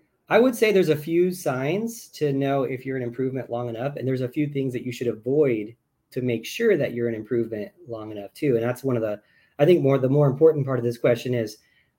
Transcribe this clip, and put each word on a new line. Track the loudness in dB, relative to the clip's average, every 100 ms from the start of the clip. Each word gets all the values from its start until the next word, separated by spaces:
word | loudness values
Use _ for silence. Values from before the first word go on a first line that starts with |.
| _ _ 2
I | 4
would | 4 4
say | 2
there's | 4 4
a | 2
few | 0 2 2
signs | 0 -4 -2 -2 -2 -4 -8 -16
to | -4 -2
know | 0 0 0
if | -2 -4 -6
you're | -6
in |
improvement | -6 -4 -4 -4 -6
long | -6 -6
enough, | -6 -6 -4
and | -4
there's | -2
a | -4
few | -4 -4
things | -2 -4
that | -4 -8
you |
should | -6 -4
avoid | -4 -2 2 2 2 -4 -12 _ _ _
to | -6
make | -4 -4 -6
sure | -2 2 2
that | 0
you're | -2 -4
in | -4
improvement | -4 -2 -2 -4 -10 _ -14
long | -12 -12
enough | -12 -14
too. | -6 0 0
And |
that's | 0 -2
one | -2 -2
of |
the, | -2 -6 _ _ _ 0
I | 4
think | 6
more, | 4 2
the | 4
more | 4 4
important | 6 6 4 0
part | -2
of | -2
this | 0
question | 2 2 0
is, | -2 -4 -8 _ _ _